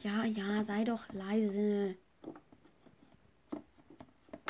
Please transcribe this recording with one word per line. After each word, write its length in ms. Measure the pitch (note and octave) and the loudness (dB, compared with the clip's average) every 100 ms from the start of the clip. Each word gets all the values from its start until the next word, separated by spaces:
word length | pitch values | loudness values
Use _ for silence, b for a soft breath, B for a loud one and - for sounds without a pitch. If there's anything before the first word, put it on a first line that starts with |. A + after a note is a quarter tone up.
Ja, 220 | G#3 G#3+ A3+ | -4 0 0
ja, 380 | G#3+ G3 G#3 | 0 0 0
sei 200 | G#3+ G3+ | 0 0
doch 240 | A3+ A3+ - | 0 0 -4
leise. 840 | G3 F#3+ A3 G#3+ G3 G#3 G3+ G3+ F#3+ _ _ - - - - - - - - - - - _ _ - - - - - - _ - - - | -8 0 2 4 4 4 4 2 -2 _ _ -14 -14 -20 -20 -20 -20 -20 -20 -20 -20 -20 _ _ -10 -10 -20 -20 -20 -20 _ -18 -12 -4